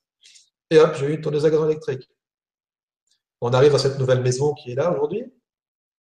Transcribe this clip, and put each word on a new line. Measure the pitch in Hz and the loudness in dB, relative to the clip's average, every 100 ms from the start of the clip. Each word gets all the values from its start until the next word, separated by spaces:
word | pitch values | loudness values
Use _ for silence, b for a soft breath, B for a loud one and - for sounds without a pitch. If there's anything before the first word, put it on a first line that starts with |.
| _ _ b b b _ - | _ _ b b b _ 2
Et | 156 | 4
hop, | 160 135 | 4 0
j'ai | 143 | -4
eu | |
une | 151 | -4
tondeuse | 151 147 156 | -4 -2 0
à | |
gazon | 156 | 0
électrique. | 156 156 - 127 - _ _ _ _ _ _ _ _ _ _ _ _ - | 0 -4 -6 -10 -12 _ _ _ _ _ _ _ _ _ _ _ _ -10
On | 120 | -2
arrive | 127 147 | 4 4
dans | 135 | 4
cette | 135 135 | 0 -2
nouvelle | 127 123 | 0 0
maison | 123 123 147 | 0 -2 -2
qui | - 123 | -4 -8
est | |
là | 123 170 | -4 -2
aujourd'hui. | 147 147 208 254 _ _ _ _ _ _ _ | -2 -4 -6 -10 _ _ _ _ _ _ _